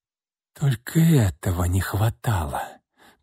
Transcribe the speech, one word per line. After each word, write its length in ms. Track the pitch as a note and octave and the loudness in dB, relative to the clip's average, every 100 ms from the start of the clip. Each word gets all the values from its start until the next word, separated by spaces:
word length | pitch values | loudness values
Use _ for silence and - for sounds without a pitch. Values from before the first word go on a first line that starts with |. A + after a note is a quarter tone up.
| _ _ _ _ _ - | _ _ _ _ _ -4
«Только 420 | C#3+ A#2+ - E3 | -2 -2 -2 2
этого 640 | E3 D3+ G#2 - - E2+ F2+ | 4 4 2 0 -4 -2 0
не 160 | F#2+ | -2
хватало», 840 | F2+ G2+ A2 - - G2+ D2+ - - - _ _ _ _ | -2 -2 -2 -2 -4 -4 -4 -8 -10 -16 _ _ _ _